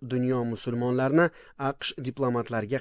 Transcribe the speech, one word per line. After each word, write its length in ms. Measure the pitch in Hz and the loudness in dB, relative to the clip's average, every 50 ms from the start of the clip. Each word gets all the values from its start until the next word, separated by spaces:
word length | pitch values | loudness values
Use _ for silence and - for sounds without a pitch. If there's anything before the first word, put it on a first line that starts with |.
| 131 120 127 | -8 -4 -2
dunyo 320 | 127 127 127 131 123 120 | 0 2 2 2 0 0
musulmonlarini 880 | 117 113 - - 123 117 120 120 123 127 127 131 135 147 165 175 165 - - - - - - 139 135 | -2 -4 -4 -4 -4 -2 0 0 0 2 2 2 4 4 4 4 4 2 -4 -20 -20 -10 -4 -4 -4
aqsh 260 | 135 - - - - - 131 131 | -4 -2 -6 -8 -6 -6 -6 -6
diplomatlariga 720 | 127 139 135 123 120 120 113 - 120 113 107 104 131 127 | -2 0 0 0 2 0 -2 -2 -2 -4 -2 -2 -4 -4